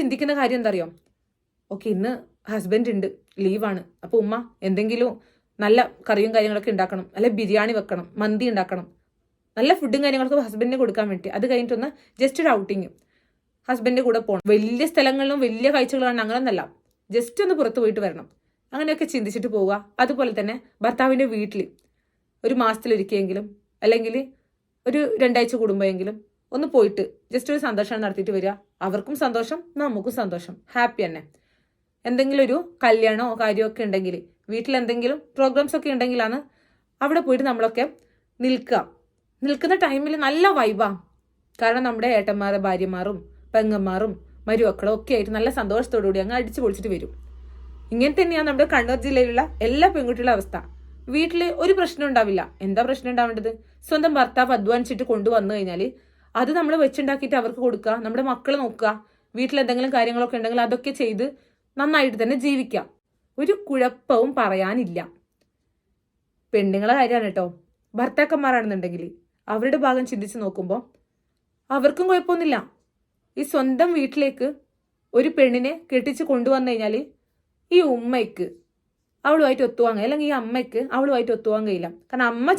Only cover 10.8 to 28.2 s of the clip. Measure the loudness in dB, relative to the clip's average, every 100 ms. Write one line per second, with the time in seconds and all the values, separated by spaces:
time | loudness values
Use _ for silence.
10.8 | 0 0 -2 -4 -6 -4 0 0 0 -4
11.8 | -6 -10 _ -2 0 2 2 2 0 -6
12.8 | -6 _ _ _ _ _ _ _ -6 -2
13.8 | 0 0 2 0 0 -2 4 2 2 0
14.8 | 0 2 2 2 0 0 0 2 2 2
15.8 | 2 0 0 0 -2 -2 -2 -2 -4 _
16.8 | _ _ -4 -2 -2 0 2 2 0 2
17.8 | 0 0 -2 -6 -14 _ _ _ _ -4
18.8 | -2 -2 -2 -2 -4 -4 -2 0 0 0
19.8 | -4 -2 0 0 -2 -2 -4 -6 -12 -4
20.8 | -2 2 2 4 2 0 -4 -4 -6 -10
21.8 | _ _ _ _ _ _ -2 2 0 0
22.8 | 0 0 0 -2 -2 -4 -8 -16 _ -2
23.8 | 2 2 2 -4 -6 -12 _ _ _ _
24.8 | -2 0 2 2 2 4 2 0 0 2
25.8 | 0 0 -6 -10 -16 _ -8 -4 2 4
26.8 | 4 4 -6 -6 _ -6 -2 -2 -2 -2
27.8 | -2 -2 -4 -4